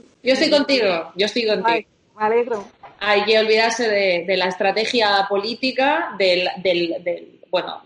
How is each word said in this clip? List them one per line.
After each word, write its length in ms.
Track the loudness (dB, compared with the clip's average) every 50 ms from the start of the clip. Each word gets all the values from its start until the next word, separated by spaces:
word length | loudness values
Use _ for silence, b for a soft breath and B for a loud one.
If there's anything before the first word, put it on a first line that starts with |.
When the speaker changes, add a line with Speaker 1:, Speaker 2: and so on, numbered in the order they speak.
| -20 _ _ _ 0
Speaker 1:
Yo 100 | 0 2
estoy 180 | 2 2 4
contigo, 640 | 4 2 2 2 2 2 2 2 0 -2 -4 -6 -4
yo 100 | -2 -2
estoy 200 | -2 0 -2 0
contigo. 220 | 0 0 0 0 0
Speaker 2:
Ay, 180 | 0 0 -2 _ _ _ _ _ _
me 80 | -4 -2
alegro. 400 | 0 2 2 0 0 -4 -6 -8 -10 -18 _ -20 -20 -14 -6
Speaker 1:
Hay 240 | 0 0 2 2 2
que 140 | 4 2 2
olvidarse 500 | 4 4 2 2 2 2 0 0 -2 0
de, 360 | 0 2 2 2 0 0 0
de 100 | -2 -2
la 100 | 0 0
estrategia 760 | -2 -2 -2 -2 0 0 0 -2 -2 0 0 2 2 2 2 0 0
política, 880 | -2 -2 -2 -4 -6 -4 -4 -4 0 0 0 0 0 0 -2 -4 -4 0
del, 300 | 2 2 2 2 0 -4 -6 -4 -2
del, 400 | -2 0 0 -2 -4 -6 -6 -6
del, 360 | -6 -8 -8 -8 -18 -20 -20 _ -6
bueno, 320 | -4 -4 -4 -6 -10 -16 -14